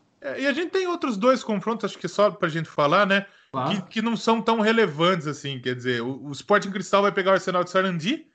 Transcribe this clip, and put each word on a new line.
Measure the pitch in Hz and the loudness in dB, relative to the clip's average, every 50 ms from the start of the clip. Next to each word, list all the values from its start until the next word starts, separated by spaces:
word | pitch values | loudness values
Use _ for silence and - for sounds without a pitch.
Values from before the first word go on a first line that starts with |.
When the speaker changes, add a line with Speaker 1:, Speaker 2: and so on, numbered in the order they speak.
| _ _ _ _ | _ _ _ _
Speaker 1:
É, | - 277 254 233 | -10 -10 -6 -2
e | 269 | -2
a | 285 | -2
gente | 247 294 359 320 | 0 -2 -2 -2
tem | - 381 370 | -2 -2 -2
outros | 359 349 330 330 277 220 | -2 -4 -2 -2 -4 -2
dois | 190 202 254 262 - - | 0 2 2 2 2 0
confrontos, | - 214 196 - 214 233 - - | -2 -4 -2 -2 -4 -4 -4 -4
acho | 190 - - | -8 -8 -8
que | - 175 | -10 -4
só | - - 202 208 | 0 2 2 2
pra | - - - 165 | 2 0 -2 -2
gente | 151 165 160 - | -2 -2 -6 -4
falar, | - - 147 143 160 196 208 | -2 0 2 4 4 4 4
né? | 190 196 196 196 - _ _ _ _ | 4 2 0 0 -4 _ _ _ _
Speaker 2:
Claro. | - 131 127 147 | -6 -4 -2 -2
Speaker 1:
Que, | 196 196 | -2 -4
que | 185 - - 226 | -4 -6 -4 -2
não | 214 233 226 | -2 -2 -2
são | - - 226 226 226 | 0 2 2 2 2
tão | - 233 226 233 | 2 0 0 2
relevantes | 208 214 226 226 214 180 143 147 165 175 190 175 143 | 2 2 4 4 2 2 2 2 2 2 2 2 -2
assim, | 151 139 - - 139 139 127 | -6 -8 -6 -8 -8 -8 -6
quer | 120 127 127 | -4 -6 -6
dizer, | 123 120 127 123 117 | -4 -2 -2 -2 -2
o, | 117 127 139 - 123 | -2 -4 -6 -8 -10
o | 147 | -12
Sporting | 139 - - - 202 202 202 196 | -12 -8 -2 2 2 2 2 -2
Cristal | 190 208 190 - - 196 | -8 -8 -4 0 2 4
vai | 202 202 | 4 2
pegar | 175 196 185 190 | 2 2 2 2
o | 190 | 2
Arsenal | 180 185 190 180 180 | 2 2 0 -2 -2
de | 175 170 | 0 0
Sarandi. | - 190 190 190 180 165 147 202 294 320 - _ | 0 0 0 0 -2 -2 -2 -4 -4 -4 -6 _